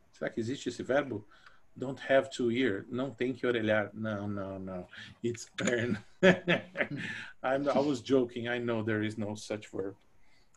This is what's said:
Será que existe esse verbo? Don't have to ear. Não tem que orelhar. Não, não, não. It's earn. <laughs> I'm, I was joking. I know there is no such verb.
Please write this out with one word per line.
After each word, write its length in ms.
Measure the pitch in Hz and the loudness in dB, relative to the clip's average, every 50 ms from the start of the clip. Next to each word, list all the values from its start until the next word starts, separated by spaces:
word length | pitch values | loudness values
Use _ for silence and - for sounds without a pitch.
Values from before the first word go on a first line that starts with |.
| _ _ | _ _
Será 180 | - - 156 147 | -10 -6 -6 -4
que 100 | - 120 | -4 -4
existe 280 | 113 113 139 - - 131 | -4 -4 -4 -4 -4 -6
esse 140 | 120 - 92 | -6 -4 0
verbo? 420 | 92 127 143 143 135 107 104 - - - - - - - - - - - | 2 2 2 2 0 -4 -8 -8 -12 -20 -20 -20 -20 -20 -20 -20 -16 -10
Don't 260 | 117 127 131 131 - - - | -8 -6 -6 -6 -4 2 4
have 180 | 135 135 135 135 | 4 4 4 2
to 200 | - - 127 117 | -2 0 0 2
ear. 340 | 113 127 131 113 98 98 - - | 2 2 2 2 0 -2 -4 -6
Não 220 | 123 123 135 139 | -4 -4 -4 -4
tem 220 | 110 - 123 127 131 | -2 -2 -2 -2 -2
que 120 | - - | 0 0
orelhar. 460 | 123 120 113 107 107 107 107 101 101 - | 0 2 2 4 4 4 2 2 -2 -4
Não, 340 | 107 110 110 107 101 101 | -6 -4 -4 -2 -2 -4
não, 300 | 104 101 101 95 95 98 95 | -4 -4 -4 -4 -6 -6 -8
não. 280 | 95 95 92 90 87 - - - - - - _ - | -8 -8 -8 -8 -10 -10 -14 -16 -16 -16 -10 _ -4
It's 240 | - - - - - - - | -4 -4 -6 -10 -12 -6 -2
earn. 360 | 107 113 123 117 117 123 - - - - - - | 0 0 2 2 0 0 -2 -4 -8 -12 0 6
<laughs> 1200 | 185 185 180 - - 175 170 - - - - - 139 - 143 - - - - - - - - - - | 8 8 8 6 4 2 0 0 0 -4 -4 -4 -4 -2 -4 -6 -6 -6 -8 -8 -10 -14 -10 -4 -2
I'm, 240 | 127 135 139 143 143 | 0 0 2 2 2
I 80 | 123 139 | 2 4
was 220 | 143 151 139 117 | 4 2 0 0
joking. 460 | 107 - 135 131 123 120 - 123 113 | 2 4 4 4 4 2 -2 -4 -2
I 120 | 120 120 123 | -2 -2 0
know 240 | 120 120 117 113 104 | 0 0 0 0 2
there 220 | 113 110 107 107 | 2 0 2 0
is 100 | 107 107 | -2 -2
no 180 | 117 104 104 107 | -4 -4 -6 -6
such 340 | 104 - - 107 104 - - | -6 -6 -6 -6 -6 -6 -8
verb. 240 | - 104 95 98 101 - _ - - - - - - - - _ _ | -6 -6 -6 -6 -8 -12 _ -20 -20 -20 -20 -20 -20 -20 -20 _ _